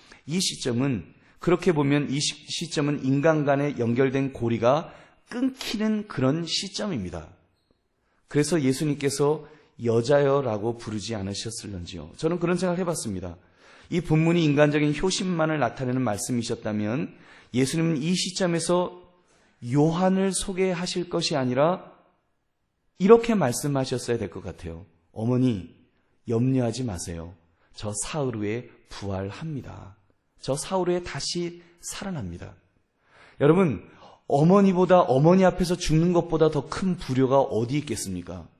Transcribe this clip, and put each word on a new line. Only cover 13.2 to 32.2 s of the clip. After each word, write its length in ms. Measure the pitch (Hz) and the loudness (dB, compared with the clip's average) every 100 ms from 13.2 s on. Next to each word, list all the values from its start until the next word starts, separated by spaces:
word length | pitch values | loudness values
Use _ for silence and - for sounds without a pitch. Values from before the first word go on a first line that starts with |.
| 90 82 _ _ - - - | -10 -14 _ _ -20 -20 -4
이 120 | 175 | -4
본문이 440 | - 156 165 175 | 2 2 4 2
인간적인 500 | 156 143 147 151 147 147 | 2 4 4 4 0 0
효심만을 580 | 190 - 185 170 156 156 | -2 -2 -2 -2 -2 0
나타내는 440 | 117 - 127 127 | -2 -2 -4 -2
말씀이셨다면 1120 | 123 101 - 123 117 113 110 107 104 127 180 - - - _ | -2 -4 -4 -4 -4 -6 -4 -2 -2 -4 -6 -12 -20 -20 _
예수님은 480 | 120 131 165 165 156 | -2 0 0 0 0
이 120 | 160 | -2
시점에서 880 | 180 190 - 180 170 165 180 180 - - _ _ _ _ _ 120 | -2 -4 -2 -2 0 0 0 0 -8 -20 _ _ _ _ _ -2
요한을 600 | 139 156 165 185 190 196 | 2 4 4 2 2 0
소개하실 760 | 185 - 180 190 175 180 180 170 | -2 -6 -2 -2 -2 -4 -6 -4
것이 280 | 165 165 147 | -4 -2 -2
아니라 540 | 127 123 156 185 - - _ _ _ _ _ _ _ _ _ _ | 0 2 0 0 -8 -20 _ _ _ _ _ _ _ _ _ _
이렇게 360 | 190 233 233 | 8 8 8
말씀하셨어야 840 | 214 135 120 147 139 131 123 - 117 | 2 2 0 -2 -2 -2 -4 -2 -4
될 120 | 98 | -4
것 120 | 95 | -8
같아요. 400 | 90 82 87 82 101 _ _ | -12 -12 -12 -14 -18 _ _
"어머니, 600 | - 110 123 127 101 82 - _ _ _ _ - | -6 -2 2 2 0 -8 -20 _ _ _ _ -4
염려하지 560 | 113 127 131 120 113 | 0 2 2 0 -4
마세요. 500 | 127 87 - 82 82 95 _ _ _ | -6 -8 -10 -10 -12 -18 _ _ _
저 180 | - 107 104 | -12 -8 -8
사흘 340 | - 160 131 110 | -6 -4 -4 -4
후에 320 | 104 117 123 _ _ | -4 -6 -8 _ _
부활합니다. 1040 | - 101 95 98 - 160 139 98 95 98 - _ _ _ _ | -12 -6 -6 -6 -8 -10 -10 -12 -16 -18 -20 _ _ _ _
저 140 | - | -6
사흘 360 | 139 - 190 180 | -6 -2 -2 0
후에 120 | 175 | -2
다시 600 | 175 - - 175 170 170 - _ | -4 -8 -6 -4 -6 -10 -20 _
살아납니다." 760 | - - 196 165 | -14 -10 -8 -8